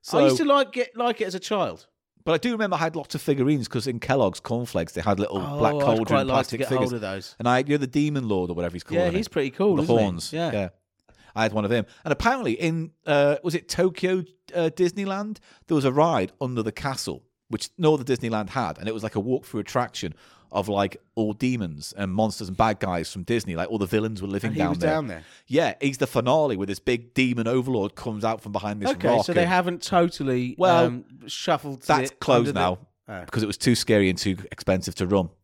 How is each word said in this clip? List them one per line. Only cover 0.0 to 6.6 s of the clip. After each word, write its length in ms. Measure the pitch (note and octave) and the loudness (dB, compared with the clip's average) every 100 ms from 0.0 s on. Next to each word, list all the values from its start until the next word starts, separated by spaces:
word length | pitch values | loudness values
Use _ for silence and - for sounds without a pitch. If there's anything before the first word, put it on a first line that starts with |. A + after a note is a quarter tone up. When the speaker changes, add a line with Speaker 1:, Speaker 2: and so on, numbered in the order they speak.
Speaker 1:
So 160 | - - | 0 4
Speaker 2:
I 40 | |
used 140 | C#4 D4 | 4 4
to 80 | |
like 320 | D4 C#4 C4+ B3 | 4 2 2 -2
it, 180 | A#3+ | -6
like 240 | A3 A#3+ A#3 | -2 -2 0
it 60 | |
as 100 | G#3+ | -4
a 40 | F3+ | -6
child. 480 | - G#3 C#3 E2 _ _ _ _ | -4 -2 -2 -4 _ _ _ _
Speaker 1:
But 100 | - | 0
I 40 | D#3+ | 0
do 140 | B3 | 0
remember 240 | A3+ G#3 | 0 0
I 40 | E3+ | 0
had 160 | E3 | -2
lots 200 | D#3+ C#3 | -4 -8
of 60 | D3+ | -6
figurines, 460 | - C#3 C3 D3+ A2 | 0 2 4 2 0
'cause 200 | B2 B2+ | -4 -4
in 120 | A#2+ | -6
Kellogg's 400 | - C3+ G2+ - | 0 2 2 0
cornflakes 520 | - A#2+ A#2+ F2+ E2 | -6 -4 -2 -4 -4
they 80 | - | -4
had 180 | G#2 G2 | 0 0
little 200 | G2+ G2 | 0 -4
Speaker 2:
Oh, 180 | F#2 - | -4 0
Speaker 1:
Black 160 | A2+ | 0
Speaker 2:
I'd 80 | D3 | 2
Speaker 1:
Cauldron 240 | A#2+ A2 | 2 2
Speaker 2:
quite 120 | A2 C#3 | 2 0
like 80 | C3+ | 2
to 60 | |
Speaker 1:
plastic 260 | C3 C3 | 0 0
Speaker 2:
get 100 | A#2 | -4